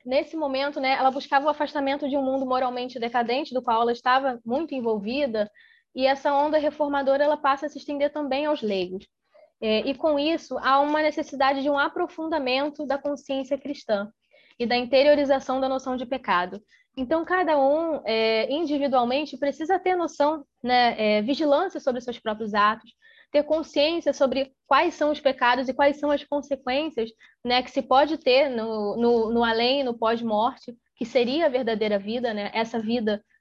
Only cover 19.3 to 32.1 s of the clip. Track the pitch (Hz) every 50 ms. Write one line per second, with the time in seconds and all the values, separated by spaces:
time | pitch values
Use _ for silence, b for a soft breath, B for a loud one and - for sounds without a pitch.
19.3 | 277 247 285 285 277 - 320 311 381 359 370 370 370 359 330 320 - - 285 294
20.3 | 320 302 277 _ _ _ - 240 247 247 240 233 226 - 220 214 208 208 208 247
21.3 | 285 302 320 294 277 302 381 370 - 302 - 269 240 240 240 247 233 - - 220
22.3 | 214 214 226 208 208 208 208 208 226 - - - _ b b b b b b b
23.3 | - 294 294 294 311 330 302 - - 285 285 311 339 339 - 285 277 - 285 254
24.3 | 233 269 269 - _ _ _ - 269 285 339 349 - - 302 302 294 - - 262
25.3 | 262 - 240 240 247 262 262 254 254 - 277 285 285 294 294 294 285 285 - -
26.3 | 294 294 269 - 277 262 - 247 254 285 320 320 - 233 226 226 b b b b
27.3 | b b - 240 247 254 254 - - 277 - - 262 262 302 294 320 294 - 262
28.3 | 247 269 302 277 247 226 220 226 220 214 208 202 - 226 240 240 240 226 226 214
29.3 | 233 233 233 226 226 226 240 247 269 285 269 247 233 233 233 220 233 233 233 226
30.3 | 208 208 226 254 254 - - 247 233 - _ _ _ - 233 - - 254 240 233
31.3 | 269 320 339 294 247 254 254 226 226 202 220 214 208 202 196 208